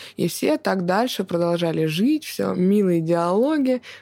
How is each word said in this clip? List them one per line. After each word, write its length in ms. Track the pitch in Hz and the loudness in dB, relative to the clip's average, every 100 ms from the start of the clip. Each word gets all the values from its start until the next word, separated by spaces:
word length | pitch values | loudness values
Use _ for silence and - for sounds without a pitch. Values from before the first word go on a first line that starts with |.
| - - | -14 -4
И 100 | 175 | -4
все 300 | - - 311 | 0 0 0
так 280 | 202 190 175 | 0 -2 0
дальше 380 | 190 254 - | 0 0 -4
продолжали 640 | 190 175 170 170 170 160 160 | -4 -2 0 0 0 0 -2
жить, 400 | 156 233 302 - | 0 0 0 -4
все, 280 | - 196 185 | -6 -4 0
милые 440 | 185 208 190 170 | 2 4 4 2
диалоги, 840 | 160 170 170 196 262 311 262 254 - - | 2 0 2 2 2 2 0 0 -4 -18